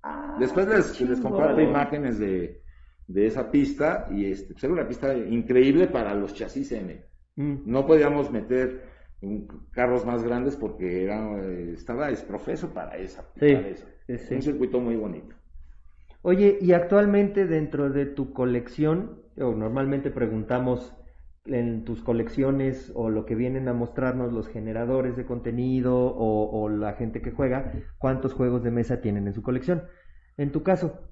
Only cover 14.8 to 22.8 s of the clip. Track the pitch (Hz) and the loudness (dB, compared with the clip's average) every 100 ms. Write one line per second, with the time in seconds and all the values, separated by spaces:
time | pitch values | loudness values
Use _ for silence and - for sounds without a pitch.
14.8 | 120 113 107 80 - - - - - - | 0 -2 -4 -8 -14 -20 -20 -20 -18 -20
15.8 | - - - - 180 185 202 196 180 175 | -20 -20 -20 -4 2 6 6 6 6 6
16.8 | 175 202 208 202 202 202 185 160 151 143 | 6 6 6 4 4 2 2 2 0 0
17.8 | 139 139 139 - 131 - 127 120 - - | 0 0 -2 -4 -6 -2 0 0 -2 0
18.8 | 151 165 220 - - - 127 107 110 127 | 2 2 -2 -12 -18 -4 -2 0 -2 0
19.8 | 135 139 139 127 113 110 104 123 127 120 | 0 0 -2 -2 -2 -2 -2 0 0 -2
20.8 | - - - - - - - 123 120 113 | -4 -18 -20 -20 -20 -18 -4 -2 0 -2
21.8 | 113 113 - 117 113 - 135 139 135 127 | -6 -6 -2 0 0 0 2 2 0 -2